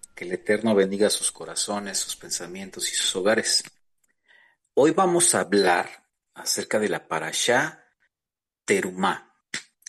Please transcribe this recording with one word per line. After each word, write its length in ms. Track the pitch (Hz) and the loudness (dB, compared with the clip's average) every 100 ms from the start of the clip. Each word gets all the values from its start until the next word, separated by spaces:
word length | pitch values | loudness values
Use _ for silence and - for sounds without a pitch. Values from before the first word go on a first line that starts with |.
| - | -20
Que 100 | - | -14
el 80 | 90 | -8
Eterno 420 | 92 - 104 113 | -6 0 0 4
bendiga 340 | 101 95 98 104 | 4 4 2 2
sus 200 | - - | 2 -4
corazones, 680 | - - 85 - 104 101 95 | -6 -10 -6 -4 -4 -4 -6
sus 180 | - - | -6 -8
pensamientos 760 | - - 87 92 95 - - | -8 -8 -8 -12 -12 -8 -4
y 20 | |
sus 200 | - - 95 | -2 -2 0
hogares. 460 | 95 110 - - - - _ _ _ _ _ _ _ _ _ | 2 2 2 0 -2 -10 _ _ _ _ _ _ _ _ _
Hoy 160 | - 151 | 2 4
vamos 440 | 156 185 175 - | 4 2 4 4
a 60 | 98 | 2
hablar 480 | 90 101 87 87 82 - _ _ _ | 2 4 4 2 0 -10 _ _ _
acerca 440 | - - - 95 110 | -12 -6 -4 -2 0
de 100 | 104 | 0
la 180 | 80 - | -2 -4
Parashá 760 | 80 78 - - 123 156 - _ _ _ _ _ _ _ _ | -6 -4 -2 0 2 0 -6 _ _ _ _ _ _ _ _
Terumá. 680 | - 98 92 92 95 80 - _ _ - - _ | -2 0 0 -2 -2 -4 -8 _ _ -14 -14 _